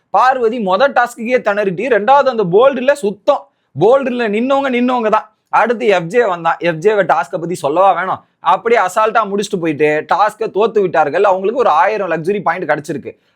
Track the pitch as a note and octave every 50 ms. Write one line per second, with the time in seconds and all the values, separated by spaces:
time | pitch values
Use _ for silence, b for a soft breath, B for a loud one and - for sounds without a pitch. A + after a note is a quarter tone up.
0 | _ _ - G3 A#3+ B3+ C4+ C4 A#3+ A3 A#3 B3 G#3+ F3+ F#3 G3 C4 C#4+ A3+ C4+
1 | A#3 - - - A3+ A#3 B3+ B3 - G#3+ G3+ G#3 G#3+ G3 F3 D3+ A3 C#4 A#3+ G3+
2 | G3+ A3+ C4+ C#4+ C4 C4 B3 A3 G#3 E3+ E3+ G#3 B3 C#4 C#4 B3+ B3 C4+ C#4+ C#4
3 | G3 G#3+ G3 - - - C#4 - - _ _ _ _ _ - B2+ E3+ A3 C4 C#4
4 | C4+ C4 B3 A#3+ A#3+ G#3+ G3+ G#3+ B3 C4 C#4 C#4 C#4 C4+ B3 A#3+ B3 B3 B3+ B3
5 | A3 G#3+ G#3 G#3+ - - _ _ _ _ - E3+ G#3 A3+ A#3+ G#3+ B3 G#3+ F#3+ F3+
6 | E3+ E3 G3 A#3+ - G3+ F3 E3+ E3 E3 E3 - - E3+ E3 D#3 D#3 G#3 A3 G3+
7 | F#3 D#3 D#3+ D#3 F3 - - E3+ D#3+ E3+ F3+ - - C#3 D3+ F3+ F#3+ G3 F3 E3+
8 | F#3 F#3 D3+ - b b b b - D#3+ F#3 F#3+ - A#3 A#3 A3 F#3+ F3+ - A3
9 | A3 A3+ G3+ A#3 G#3+ G3 G3 G3+ G#3 G3+ - F#3 D#3+ E3 D3+ C3+ D3+ D3+ D3+ D3+
10 | D3+ - E3 E3+ G3+ G#3+ G#3 - A3 G3+ - F#3 A3 G#3+ G#3+ G#3+ G3 F3 D3+ D#3+
11 | D#3 D3 C#3 F3+ G#3 G#3 F#3 F#3+ F#3+ G3 A#3 C#4 A#3 G3 D3+ D#3 F#3+ G3+ A3 G#3
12 | G3+ F3 E3 D#3+ D3+ F3 G#3 G#3 D#3+ E3 E3 F#3 F#3 C#3+ D3+ D3+ D3 - D#3 C3
13 | F#2 A2 - _ _ _ _